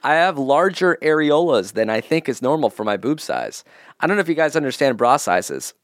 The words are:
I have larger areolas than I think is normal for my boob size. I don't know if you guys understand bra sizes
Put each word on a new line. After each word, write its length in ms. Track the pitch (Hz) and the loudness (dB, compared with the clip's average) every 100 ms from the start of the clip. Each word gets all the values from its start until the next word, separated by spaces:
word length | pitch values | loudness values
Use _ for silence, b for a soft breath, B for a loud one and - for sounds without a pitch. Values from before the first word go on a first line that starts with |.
I 120 | 131 160 | 2 2
have 220 | 180 151 | 2 0
larger 600 | 131 139 190 180 185 165 | 0 2 2 2 0 0
areolas 720 | 151 156 151 147 170 120 95 | 0 2 2 2 2 0 0
than 160 | 110 110 | -2 -2
I 120 | 110 | -2
think 260 | - 160 151 | -2 -4 -2
is 140 | 123 | -4
normal 280 | 127 156 123 | -2 0 0
for 140 | - | -2
my 140 | 107 101 | -4 -2
boob 240 | 110 151 | -2 -4
size. 420 | - 64 57 - - B B B | -4 -6 -6 -12 -20 B B B
I 60 | 160 | 0
don't 100 | 202 | 0
know 40 | |
if 60 | 165 | 0
you 60 | 156 | 0
guys 220 | 156 156 | 0 0
understand 400 | 143 - 139 113 | -4 0 0 2
bra 180 | 120 135 | 2 2
sizes 580 | - 90 - 67 - - | 2 -2 -2 -10 -10 -16